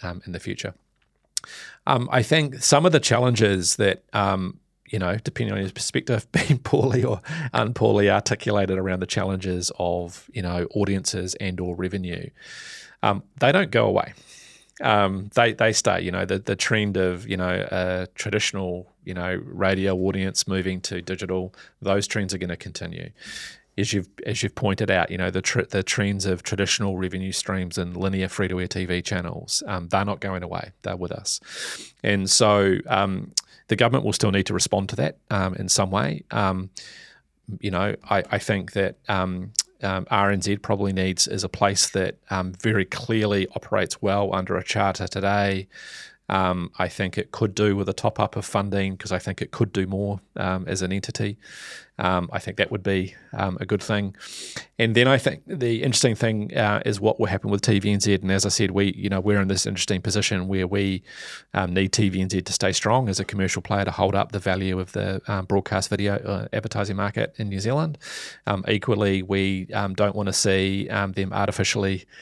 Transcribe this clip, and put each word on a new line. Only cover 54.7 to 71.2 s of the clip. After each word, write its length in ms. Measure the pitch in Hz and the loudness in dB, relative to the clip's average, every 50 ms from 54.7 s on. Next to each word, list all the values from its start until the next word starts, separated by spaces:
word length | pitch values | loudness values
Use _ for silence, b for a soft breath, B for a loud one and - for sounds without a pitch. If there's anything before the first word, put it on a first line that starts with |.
| B - | B 0
And 180 | 117 113 110 | 2 4 6
then 120 | 117 120 131 | 6 8 8
I 100 | 135 127 | 6 4
think 240 | - - - - - - | 4 2 -2 -4 -6 -10
the 360 | - 151 123 117 117 113 - | -6 -2 -2 0 0 0 0
interesting 320 | 135 120 - - 127 110 | 2 2 4 4 4 2
thing, 400 | - - 113 110 107 104 - - | 2 0 0 0 0 -2 -2 0
uh, 260 | - 110 104 104 110 - | 0 2 2 2 2 0
is 160 | - 104 101 | 0 -2 2
what 180 | 101 107 - - | 2 2 2 2
will 60 | 113 | 0
happen 240 | 98 92 95 - 101 | 0 0 -2 -2 0
with 120 | 101 98 | -2 0
T 180 | - - 107 98 | 2 4 2 4
V 120 | 92 104 | 4 2
N 80 | 104 101 | 0 2
Z. 140 | - 104 101 | 2 2 2
And 180 | 92 - 95 | 2 2 2
as 140 | 98 95 95 | 0 2 2
I 40 | 101 | 0
said, 220 | - - 104 92 | 0 2 2 2
we, 220 | 92 98 101 98 90 | 2 2 2 2 2
you 160 | 101 98 101 | -2 -2 -2
know, 100 | 98 95 | -2 0
we're 220 | 92 104 104 101 | 2 2 4 4
in 60 | 98 95 | 4 2
this 180 | 98 90 - | 0 0 0
interesting 360 | 104 98 92 - - 101 92 | -2 -2 -2 -2 -2 -2 -2
position 460 | - - 95 104 98 - 104 92 90 92 | -2 -2 0 0 0 0 0 -2 -2 -2
where 200 | 98 95 92 90 | 0 0 0 0
we, 340 | 95 101 101 98 95 90 - B B B B B B B B B - | 0 0 0 0 0 -2 -6 B B B B B B B B B -2
um, 180 | 98 95 87 87 | 0 0 2 2
need 180 | 92 98 95 | 2 2 2
T 180 | - - 107 98 | 4 4 2 4
V 120 | 92 95 | 2 2
N 80 | 95 95 | 0 0
Z 120 | 98 95 90 | 0 -2 -2
to 100 | - - | -2 -2
stay 180 | - - 92 87 | 0 0 0 0
strong 360 | - - 107 113 131 131 110 | 2 2 2 2 2 2 2
as 100 | 95 - | -2 -2
a 60 | 95 | -4
commercial 380 | - - 101 95 92 - - - | -4 -2 -2 0 0 -2 -4 -4
player 200 | - 107 101 98 | 0 0 0 0
to 80 | 92 | 0
hold 220 | - - 98 95 98 | 0 2 2 2 4
up 180 | 98 101 - | 2 0 0
the 80 | - 101 | -2 -4
value 400 | - 98 92 95 98 95 92 92 | 0 0 0 0 0 0 -2 -2
of 120 | 92 92 | -4 -4
the, 300 | - 104 101 98 95 95 - - | -4 -4 -2 -2 -4 -4 -4 -4
um, 180 | 104 98 92 | -4 -4 -2
broadcast 440 | - 98 98 95 - - 98 98 - | 0 0 0 2 0 -2 -2 0 0
video, 240 | 107 98 101 101 101 - | -2 0 0 0 0 -2
uh, 300 | - - 101 95 101 - - | -2 -4 -4 -4 -4 -4 -4
advertising 420 | - 107 113 - 110 101 98 98 | -4 -4 -4 -2 -2 -2 -2 -2
market 380 | 98 98 101 101 110 107 - - - | -2 -2 -2 -2 -2 -2 -2 -4 -6
in 120 | 110 101 | -6 -4
New 100 | 101 95 | -4 -4
Zealand. 380 | 95 110 131 147 160 160 147 - B B B B B B B B B | -2 0 0 0 0 -2 -4 -8 B B B B B B B B B
Um, 180 | B 104 95 95 - | B -2 -2 0 0
equally, 560 | 107 104 - - 113 104 107 101 98 95 92 | -2 0 0 0 0 2 2 2 2 0 0
we, 440 | 95 98 98 98 98 98 92 92 - - | 0 0 0 2 2 0 -2 -4 -4 -4
um, 220 | 104 101 98 92 | -2 -2 -2 0
don't 200 | 90 104 101 98 | 2 2 2 2
wanna 160 | 104 104 98 | 0 -2 -2
see, 560 | 98 - - 104 95 95 95 98 95 98 98 98 | 0 0 2 4 4 4 4 2 0 -2 -2 -2
um, 240 | 104 101 101 95 92 | -2 -2 -2 -2 -2
them 200 | 98 | -2